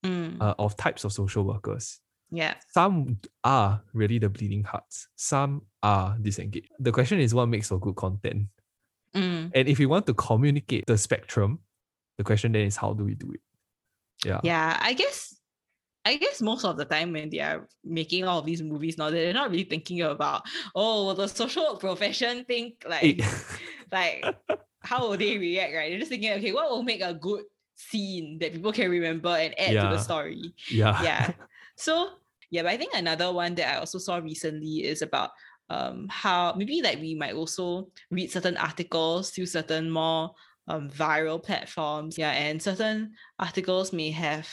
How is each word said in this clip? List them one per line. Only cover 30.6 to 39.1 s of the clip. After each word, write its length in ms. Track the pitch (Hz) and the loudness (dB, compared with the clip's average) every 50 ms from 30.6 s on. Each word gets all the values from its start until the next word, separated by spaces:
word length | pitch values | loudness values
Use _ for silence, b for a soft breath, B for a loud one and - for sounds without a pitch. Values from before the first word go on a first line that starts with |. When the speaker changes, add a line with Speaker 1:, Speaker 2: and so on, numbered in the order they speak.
| B B | B B
Speaker 2:
Yeah. 260 | 127 113 107 110 98 - - | 2 4 6 6 4 4 2
Speaker 1:
Yeah. 260 | 165 - - - - 180 | 2 2 2 0 -2 -2
Speaker 2:
<laughs> 60 | - - B B B B B B | -6 -10 B B B B B B
Speaker 1:
So, 340 | - - - 320 330 349 381 - - _ _ _ _ - _ | -6 -2 0 0 2 0 -2 -6 -14 _ _ _ _ -18 _
yeah, 120 | 175 170 165 | -4 0 0
but 100 | 175 190 | 0 0
I 40 | |
think 160 | 240 302 508 539 | 0 -2 -4 -4
another 380 | 226 180 170 160 156 175 180 180 | -2 0 0 0 0 0 0 0
one 220 | 175 175 175 175 | 0 0 -2 0
that 180 | 170 160 127 143 | -2 0 0 0
I 40 | - | -2
also 160 | - - - 185 | -4 -6 -8 -8
saw 180 | 180 - 180 175 | -4 -4 -4 -4
recently 640 | 165 160 156 160 - 160 156 156 156 156 156 156 - | -4 -6 -10 -6 -6 -6 -6 -4 -6 -4 -4 -2 -2
is 160 | 135 156 151 156 | -2 -2 -2 -4
about, 280 | - - 139 - - B B B B B B B _ | -2 0 -2 -2 -2 B B B B B B B _
um, 360 | - - 65 64 64 60 - 196 - | -6 -4 -4 -4 -6 -8 -10 -10 -10
how 400 | - - 208 180 175 175 175 - | -4 0 2 2 2 2 0 0
maybe, 280 | 185 202 220 285 339 294 | -2 -2 -2 -2 0 0
like, 180 | 208 - 147 | 0 -2 -2
we 140 | 156 160 160 | -4 -6 -4
might 160 | 156 147 127 98 | -4 -4 -4 -4
also 540 | 147 165 160 - - 185 175 175 180 196 - B B B B 180 | -4 -6 -6 -4 -4 -2 -2 -2 -4 -6 -10 B B B B -4
read 180 | 180 185 - | -4 -4 -2
certain 280 | - 180 175 185 180 - | -4 0 0 0 0 0
articles 720 | - - 160 - 175 - - 170 160 160 | -2 -2 -2 -4 -6 -2 0 0 2 2